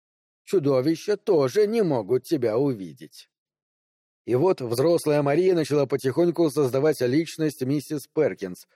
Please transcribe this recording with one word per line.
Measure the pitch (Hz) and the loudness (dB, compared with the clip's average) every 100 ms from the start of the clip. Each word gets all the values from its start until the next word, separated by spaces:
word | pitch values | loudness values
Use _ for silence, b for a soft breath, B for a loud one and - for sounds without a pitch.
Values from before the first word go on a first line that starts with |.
| _ _ _ _ | _ _ _ _
Чудовища | - 190 143 131 139 160 - 202 | -4 0 2 2 0 -2 -4 -4
тоже | - 165 131 202 208 | 2 2 2 2 2
не | 233 | 2
могут | 180 127 95 - | 0 -2 0 -2
тебя | - 151 117 113 | 0 -2 0 0
увидеть». | 143 110 87 69 78 - - _ _ _ _ _ _ _ _ _ | 0 -2 -10 -16 -20 -20 -20 _ _ _ _ _ _ _ _ _
И | - 123 | -4 0
вот | 185 185 | 2 0
взрослая | 120 120 160 165 151 147 | -2 0 2 2 2 0
Мария | 139 156 185 | 2 2 2
начала | 175 143 147 131 | 2 0 0 0
потихоньку | 139 135 139 175 165 165 | -2 -2 0 0 2 0
создавать | 147 131 135 156 - | 2 0 2 0 0
личность | 123 147 165 - 156 - | 0 0 -2 -4 -4 -2
миссис | 127 147 - 151 - | -4 -4 -4 -10 -6
Перкинс, | 156 131 92 95 90 - | 0 0 -2 -8 -10 -18